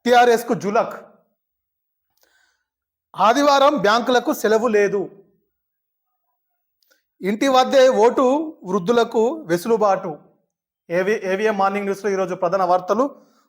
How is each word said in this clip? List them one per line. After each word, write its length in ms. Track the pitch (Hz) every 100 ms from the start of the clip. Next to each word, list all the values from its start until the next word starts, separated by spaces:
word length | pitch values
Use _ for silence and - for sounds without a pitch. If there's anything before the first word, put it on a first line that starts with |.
టీఆర్ఎస్కు 500 | 240 240 247 226 -
జులక్. 520 | 160 190 220 190 - - _ _ _ _ _ _ _ _ _ _ _ _ _ _ _ _ _ _ _ _ -
ఆదివారం 640 | 202 247 285 277 277 294
బ్యాంకులకు 540 | 190 226 233 247 302
సెలవు 360 | 285 208 220 240
లేదు. 420 | 208 202 196 170 - _ _ _ _ _ _ _ _ _ _ _ _ _ _ _ _ _ _ _ _
ఇంటి 260 | 185 214 277
వద్దే 400 | 254 254 269 262
ఓటు, 680 | 208 233 240 254 285 320 -
వృద్ధులకు 800 | 180 196 175 233 226 240 226 320 175
వెసులుబాటు. 720 | 170 226 226 208 190 190 151 _ _ _ _ _ _ -
ఏవి, 300 | 170 185 220
ఏవిఎం 340 | 190 190 220 202
మార్నింగ్ 260 | 196 202
న్యూస్లో 260 | 202 196 214
ఈరోజు 240 | 190 185
ప్రధాన 280 | 180 175 190
వార్తలు. 640 | 175 180 180 208 277 - _ _